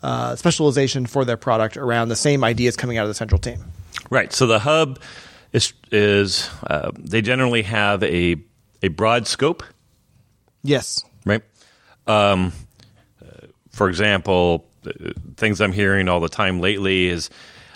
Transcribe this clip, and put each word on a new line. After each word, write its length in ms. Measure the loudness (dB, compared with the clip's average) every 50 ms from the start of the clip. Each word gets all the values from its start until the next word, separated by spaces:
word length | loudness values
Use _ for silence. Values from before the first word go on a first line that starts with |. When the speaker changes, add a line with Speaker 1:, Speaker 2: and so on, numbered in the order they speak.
| -6
Speaker 1:
uh, 340 | -4 -4 -4 -4 -6 -6
specialization 680 | -2 0 0 2 2 2 2 2 2 0 0 0 -4 -4
for 180 | -4 -2 -2 -2
their 120 | -2 -2
product 400 | -4 -2 0 0 0 0 -2 -4
around 320 | -6 -4 -2 0 0 0 -2
the 80 | -2
same 280 | -2 0 0 2 2 2
ideas 320 | 0 0 0 0 0 0
coming 200 | -2 -4 -4 -4
out 60 | -2 -4
of 40 | -4
the 60 | -4
central 240 | -6 -2 0 0 0
team. 240 | 0 -4 -8 -10 -12 -14 -16 -18 -18 -16 -14 -16 -8 -2
Speaker 2:
Right. 220 | -2 -2 -2 -2 0
So 140 | 2 4
the 120 | 4 4 2
hub 400 | 2 2 2 2 2 0 -2 -8 -16 -20 -20 -20 -20 -20 -20 -20 -10 _ -2
is, 200 | -2 -2 -2 -4 _ _ -2
is, 580 | 2 2 4 4 4 4 2 0 -2 -4 -6 -8 -10 -4 0
uh, 260 | 0 0 0 -2 -4 -8 -10
they 240 | -8 -4 -2 -2 0
generally 400 | 0 0 2 2 2 2 0 0
have 400 | 0 0 0 2 2 2 2 0
a, 340 | 0 2 2 2 2 0 -2 -4 _ _ _ _ _ _ _ -4
a 60 | -4
broad 380 | -2 0 2 2 2 2 0
scope. 360 | -2 -2 0 0 0 0 -2 -8 -18 -20 _ _ _ _ _ _ _ _ _ _ _ _ _ _ _ _ _ -4
Speaker 1:
Yes. 420 | -2 -2 -2 -2 -4 -8 -8 -10 _ _ _ -2
Speaker 2:
Right. 180 | -2 -2 -2 -2 _ _ _ _ _ _ _ _ _ _ _ _
Um, 460 | 0 2 4 4 4 4 2 0 -2 -4 -8 -14 -20 _ _ -20 -20 _ _ _ _ _ _
uh, 260 | -20 -20 -20 -20 -20 -20 _ _ _ _
for 180 | -2 0 0 0
example, 760 | 2 2 2 2 2 0 0 2 2 4 4 4 2 0 -2 _ _ _ -14
uh, 40 | -14 -14 -12 -12 -12 -12 -12 -14 -16 -6
things 240 | -4 -2 -2 0 0
I'm 120 | 0 0 0
hearing 360 | 2 2 2 2 2 2 2
all 120 | 0 0
the 80 | 0 -2
time 320 | -2 -2 -2 0 0 0
lately 480 | 0 0 0 0 0 0 2 2 2 0
is, 220 | 0 -2 -6 -10 -14 -18 -20 -20 -20 -20 -20 -20 -20